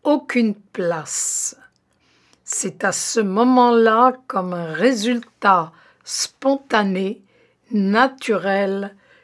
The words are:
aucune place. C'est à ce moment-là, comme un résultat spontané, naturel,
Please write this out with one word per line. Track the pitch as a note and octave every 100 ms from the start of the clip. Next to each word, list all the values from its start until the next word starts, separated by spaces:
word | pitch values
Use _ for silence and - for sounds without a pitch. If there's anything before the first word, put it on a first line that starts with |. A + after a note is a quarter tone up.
aucune | - D4 - B3 A3 G3+
place. | _ - E3+ E3 D3 - - - - - - _ _ _ _ _ _ _
C'est | - - G3 -
à | G3
ce | - - A#3
moment-là, | G3+ F#3+ B3 B3+ A#3+ A#3 A3+ A3 B3+ B3+ -
comme | G3 F#3
un | F3+ E3
résultat | D#3 A3+ A#3+ G#3+ A#3+ - _ G#3 F3+ D#3+ - _ _
spontané, | - - - _ C4+ C#4 - A3 G3 F#3 F#3+ - _ _ _ _ -
naturel, | G#3+ G3 G#3+ C4 C4 - G3 F#3+ G3 G3 G3 G3 - _ _